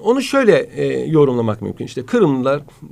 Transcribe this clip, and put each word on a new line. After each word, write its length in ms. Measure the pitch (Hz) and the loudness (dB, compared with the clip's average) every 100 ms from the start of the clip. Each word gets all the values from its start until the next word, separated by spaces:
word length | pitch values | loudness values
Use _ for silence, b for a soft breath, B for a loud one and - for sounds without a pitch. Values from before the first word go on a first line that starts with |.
onu 180 | 208 262 | -2 -2
şöyle, 340 | 269 277 240 151 | 0 2 4 4
e, 460 | - 135 139 131 127 | 2 -4 -4 -4 0
yorumlamak 560 | 156 143 123 113 101 | 2 2 2 -2 -4
mümkün. 220 | 98 98 | -8 -10
İşte 180 | - - 123 | -10 -10 -4
Kırımlılar 560 | 240 175 131 127 143 143 - 147 | 0 2 2 -2 -4 -6 -20 -20